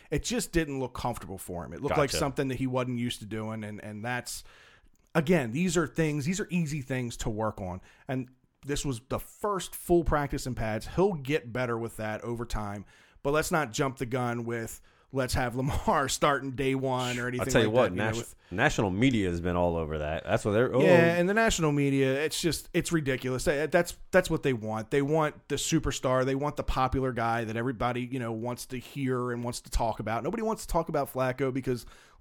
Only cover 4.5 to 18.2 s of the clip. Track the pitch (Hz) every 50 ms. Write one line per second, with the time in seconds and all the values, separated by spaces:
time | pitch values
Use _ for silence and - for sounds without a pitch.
4.5 | - - - - - _ _ - _ _ _ _ _ 165 151 139 180 165 131 113
5.5 | 110 151 180 190 156 180 160 - - - 160 156 147 147 131 156 190 190 214 -
6.5 | 160 175 170 143 147 156 127 - 135 127 123 117 117 - - 127 110 104 110 107
7.5 | 104 - 101 90 87 92 - - - _ - - 131 131 127 123 - _ _ _
8.5 | _ _ - 139 143 139 - 147 131 110 - _ 131 113 - - - - - 208
9.5 | 202 185 175 - - - - - 175 175 160 - - 147 143 139 - 135 - 131
10.5 | 120 - 110 110 107 110 - - - - 180 208 190 151 131 127 147 156 - 123
11.5 | 104 127 127 120 120 113 117 113 - - 110 107 107 107 - 117 120 117 120 -
12.5 | - 107 107 104 101 104 98 - - - - _ _ - _ 139 143 151 156 -
13.5 | 175 160 147 117 104 - 143 135 127 - 135 113 123 131 123 120 117 120 117 117
14.5 | 117 117 113 113 - - - - _ _ _ _ - 135 131 123 - 151 127 123
15.5 | 113 127 131 143 - - - 226 202 156 139 131 - - - 151 139 135 127 139
16.5 | 127 131 139 135 135 135 131 135 127 127 127 123 123 123 120 123 123 123 - 131
17.5 | 127 123 110 107 107 127 120 101 90 90 107 110 107 -